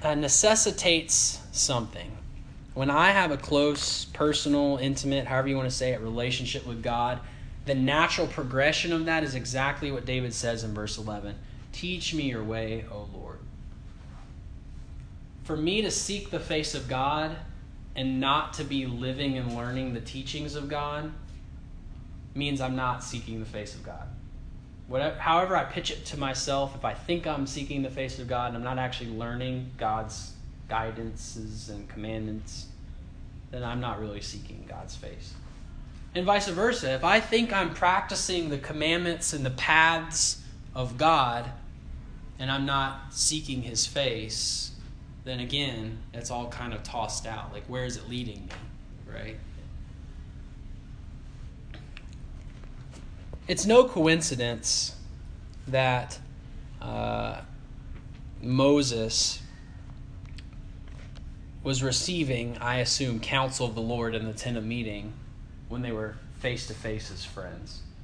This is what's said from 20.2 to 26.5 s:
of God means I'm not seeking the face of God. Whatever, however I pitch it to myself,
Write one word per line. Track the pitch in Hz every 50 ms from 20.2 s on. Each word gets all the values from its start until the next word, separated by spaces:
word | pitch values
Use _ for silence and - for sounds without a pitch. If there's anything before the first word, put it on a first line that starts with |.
| 131 - - 151 147 147 143
of | 147 139
God | 143 147 143 147 147 147 151 151 156 156 - - - - - - - - - - - - - - - - - - - - - - - -
means | 139 143 143 139 131
I'm | 131 131 131
not | 131 131 123 123 127 -
seeking | - - 117 - 117 113 113
the | 110
face | - - 107 104 - -
of | -
God. | - - - - - - - - - - - - - - - - - - - - -
Whatever, | - 127 131 143 156 - -
however | - 165 165 175 185 185 185
I | 160 135
pitch | - - - - -
it | - - -
to | - - 143
myself, | 139 135 127 - - -